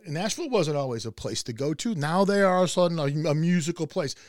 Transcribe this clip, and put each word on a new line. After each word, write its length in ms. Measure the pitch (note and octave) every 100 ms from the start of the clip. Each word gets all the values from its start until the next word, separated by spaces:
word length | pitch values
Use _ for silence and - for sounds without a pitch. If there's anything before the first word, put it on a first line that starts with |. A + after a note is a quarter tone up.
| E3+
Nashville 440 | D3+ G#3 - E4
wasn't 260 | A3+ D#3 D3
always 280 | C3+ A2+ A2+
a 60 |
place 300 | - G#2+ A2
to 100 | -
go 200 | A#2+ C#3+ D#3
to. 200 | A#3 F3+
Now 300 | D3 F3+ G3
they 160 | G3+
are 160 | G3 F3+
all 60 |
of 60 | F3+
a 20 |
sudden 280 | - F3 E3+
a, 300 | C#3+ D3+ D#3+
a 40 |
musical 540 | D3 E3+ F3+ D#3 E3+ D#3
place. 280 | F#3+ C#3+ -